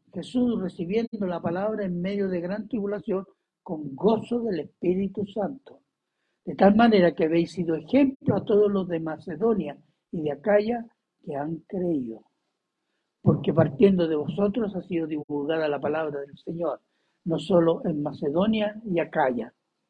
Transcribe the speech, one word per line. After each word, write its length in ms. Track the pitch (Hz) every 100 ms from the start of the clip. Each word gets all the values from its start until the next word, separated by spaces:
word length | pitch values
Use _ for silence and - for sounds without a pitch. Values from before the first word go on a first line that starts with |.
| _
Jesús, 480 | 185 160 254 247 208
recibiendo 640 | 185 - 170 214 233 220 190
la 140 | 170
palabra 440 | 170 175 208 214
en 160 | 196 175
medio 280 | 185 202 196
de 120 | 180
gran 280 | 175 208 202
tribulación, 580 | 233 202 202 156 190 190 _ _ _
con 320 | - 160 147 135
gozo 460 | 185 220 - 240
del 180 | 226 170
Espíritu 680 | - _ 175 185 196 196 202
Santo, 540 | - 185 - - - _ _ _ _ _ _
de 100 | -
tal 220 | 135 196 208
manera 380 | 233 208 175
que 100 | 165
habéis 280 | 160 170 165
sido 220 | - 165
ejemplo 600 | 156 - 262 269 - - 202
a 80 |
todos 260 | 196 208 208
los 160 | 196 175
de 120 | 165
Macedonia 760 | 160 151 - 165 220 214 147 139 _ _ _
y 100 | 180
de 100 | 151
Acaya 540 | 139 160 208 214 233 233 _ _ _
que 100 | -
han 220 | 143 147 165 -
creído. 580 | 196 180 151 120 110 _ _ _ _ _ _ _ _ _ _
Porque 300 | - 151 -
partiendo 540 | 151 156 - 196 185 165
de 100 | 151
vosotros 580 | 143 - 208 202 202 185
ha 60 |
sido 240 | - 170 160
divulgada 640 | 151 - 147 143 160 151
la 120 | 143
palabra 400 | 143 156 156 143
del 180 | 143 147
Señor, 420 | - 170 165 123 _ _ _ _
no 160 | - 156
solo 440 | - 180 165 170
en 180 | 185 151
Macedonia 800 | 147 135 151 156 214 220 208 214
y 160 | 226 170
Acaya", 520 | 151 165 135 120 113 - _ _ _